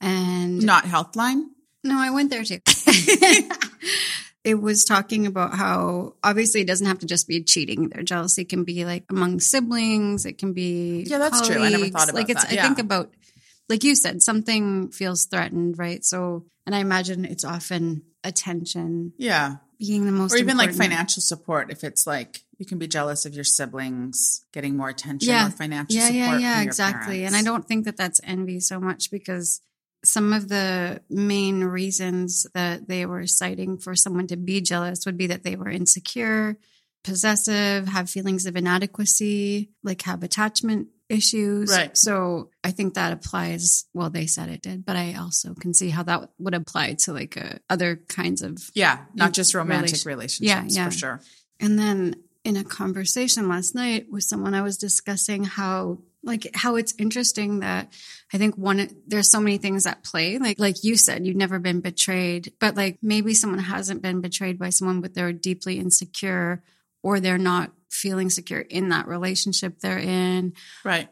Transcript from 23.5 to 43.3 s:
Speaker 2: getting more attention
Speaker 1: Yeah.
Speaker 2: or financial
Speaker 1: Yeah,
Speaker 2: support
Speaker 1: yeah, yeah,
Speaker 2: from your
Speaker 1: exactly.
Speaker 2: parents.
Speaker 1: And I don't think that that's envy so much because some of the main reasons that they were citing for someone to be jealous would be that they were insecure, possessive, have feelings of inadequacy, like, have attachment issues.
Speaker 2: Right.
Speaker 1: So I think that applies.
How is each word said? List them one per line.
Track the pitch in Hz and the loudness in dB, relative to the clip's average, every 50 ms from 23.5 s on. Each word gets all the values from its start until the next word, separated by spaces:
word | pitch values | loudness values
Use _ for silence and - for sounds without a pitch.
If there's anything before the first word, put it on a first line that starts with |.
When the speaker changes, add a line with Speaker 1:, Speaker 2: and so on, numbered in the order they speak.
| - - 139 123 127 131 131 131 127 123 123 131 123 - - - - - - _ - | 2 2 0 -2 -6 -6 -6 -6 -4 -6 -6 -4 -2 0 0 0 0 -2 -6 _ -8
Speaker 2:
getting | 151 139 139 139 | -6 -4 -2 -2
more | 139 135 131 | -2 -2 -4
attention | 131 - - - 139 139 - 247 | -6 -8 -8 -8 -6 -2 2 4
Speaker 1:
Yeah. | 240 226 214 196 | 4 4 4 2
Speaker 2:
or | |
financial | - - 156 156 147 143 147 - 220 | 0 -4 -6 -6 -6 -6 -2 0 2
Speaker 1:
Yeah, | 226 233 | 2 4
Speaker 2:
support | 240 240 | 2 2
Speaker 1:
yeah, | 247 247 240 240 247 | 2 2 2 2 2
yeah, | 247 247 233 | 2 2 2
Speaker 2:
from | 220 | 2
your | 208 - | 0 0
Speaker 1:
exactly. | - - 202 196 202 113 110 202 190 185 | 0 0 0 0 0 -2 -4 -6 -4 -4
Speaker 2:
parents. | 185 | -2
Speaker 1:
And | 196 202 | 0 2
I | 208 220 226 | 2 2 2
don't | 233 226 - - | 0 -2 -2 -2
think | 226 220 220 | -2 -2 -2
that | 214 202 - | -2 -2 -2
that's | 185 175 - - - | -2 0 0 0 0
envy | - 185 185 185 185 180 180 | -2 -4 -4 -4 -4 -4 -2
so | 180 - 185 185 | -2 -2 -2 -2
much | 185 185 - - - - | -4 -4 -4 -4 -6 -6
because | 202 196 - 190 185 180 170 - - - - _ _ _ _ _ _ _ | -6 -8 -8 -8 -6 -4 -2 -2 -4 -4 -6 _ _ _ _ _ _ _
some | - - - 220 208 208 | 0 2 4 4 4 4
of | 214 214 202 196 | 2 2 0 -2
the | 202 202 190 190 185 180 175 180 - - - - | -2 0 0 0 0 0 -2 -4 -6 -8 -10 -6
main | - 196 202 208 202 202 196 196 190 185 | -2 0 0 2 2 2 2 2 2 2
reasons | 185 180 180 185 190 190 190 190 185 185 180 180 180 175 175 - - - - | 0 0 -2 -2 -2 -2 -2 -2 -2 0 0 0 -2 0 0 -2 -2 -2 -2
that | 180 175 175 170 - - - | -2 -2 -2 -4 -6 -6 -6
they | 185 180 180 | -4 -4 -4
were | 180 180 180 180 | -4 -6 -6 -2
citing | 180 - - 185 180 185 185 190 185 190 | 0 2 2 0 0 -2 -4 -4 -6 -6
for | 185 - 185 185 | -6 -8 -2 0
someone | 180 - 196 180 180 185 | 2 2 2 2 0 -2
to | 175 175 180 | -2 -4 -4
be | 180 185 190 196 | -2 -2 0 0
jealous | 175 - 180 175 175 175 180 175 - | 0 0 0 0 -2 -4 -4 -6 -6
would | 196 180 175 | -4 -4 -2
be | 190 | -2
that | 175 175 180 | -2 -4 -4
they | - 180 185 | -4 -6 -6
were | 185 185 202 | -6 -6 -6
insecure, | - 185 175 - - 185 - - - 247 226 220 220 220 214 214 214 - _ _ _ _ _ _ _ _ - | -4 0 2 2 2 2 -2 -6 -6 -4 -2 0 0 0 0 0 -4 -6 _ _ _ _ _ _ _ _ -8
possessive, | 196 190 180 208 214 208 208 - 220 208 208 208 202 202 196 190 190 | -6 -2 0 2 2 2 2 2 0 2 2 2 2 0 0 -2 -2
have | 196 185 180 180 | -2 -2 -2 -4
feelings | - 190 190 196 190 185 190 | -6 -4 -2 0 0 0 -2
of | 185 175 | -2 -2
inadequacy, | 180 175 180 180 185 196 196 - - 208 196 - - 214 208 208 202 202 202 202 208 208 - _ _ | 0 2 2 2 2 0 -2 -4 0 2 2 2 2 2 0 0 0 0 0 -2 -2 -4 -6 _ _
like, | - 196 185 185 | -6 -6 -6 -4
have | - 185 180 175 | -4 -6 -6 -4
attachment | 180 175 - 214 214 214 214 - - 226 214 202 214 - _ _ _ - | -4 -4 0 0 0 0 0 0 0 0 0 -2 -2 -6 _ _ _ -2
issues. | 220 214 208 - 226 214 208 202 202 202 208 202 | 0 0 0 0 0 0 0 0 0 0 0 2
Speaker 2:
Right. | 196 180 160 - - - | 2 2 2 2 2 4
Speaker 1:
So | - 214 202 190 180 180 175 160 - - _ _ - | 4 4 2 2 0 0 -2 -4 -6 -10 _ _ -4
I | 180 | -4
think | 185 214 202 185 - | -2 -2 -2 -2 0
that | 190 175 170 | 0 0 -2
applies. | 170 160 - - | -2 -4 -6 -6